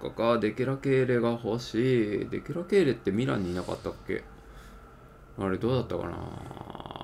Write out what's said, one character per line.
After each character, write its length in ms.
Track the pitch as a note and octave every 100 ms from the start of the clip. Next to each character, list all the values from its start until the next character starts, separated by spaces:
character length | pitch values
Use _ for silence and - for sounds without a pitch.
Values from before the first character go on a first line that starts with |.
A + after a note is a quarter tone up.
カ 100 | -
か、 280 | - A2+ A#2
デ 140 | G#2+
ケ 120 | G#2+
ラ 140 | B2+ C3+
ケ 240 | C#3 C3
ー 40 | B2+
レ 140 | A#2+
が 120 | A#2
欲 280 | A#2 A2 A#2+
し 640 | - G#2+ C3 B2 G#2 G2+
い。 60 | A#2
デ 100 | -
ケ 140 | -
ラ 100 | E3+
ケ 160 | F3 G3+
ー 60 | D3+
レ 60 |
っ 20 |
て 160 | - -
ミ 160 | G2 C3+
ラ 100 | B2
ン 60 |
に 100 | F2+
い 20 |
な 80 | F2+
か 120 | F#2
っ 80 | F2+
た 80 | -
っ 40 | - -
け？ 160 | F#2 - - - - - - - - - - - -
あ 100 | F#2+
れ、 80 | F#2
ど 100 | A2+
う 40 |
だ 60 | B2+
っ 60 | B2
た 120 | F2
か 100 | F2+
な？ 80 | E2+ E2+ - - - - - - -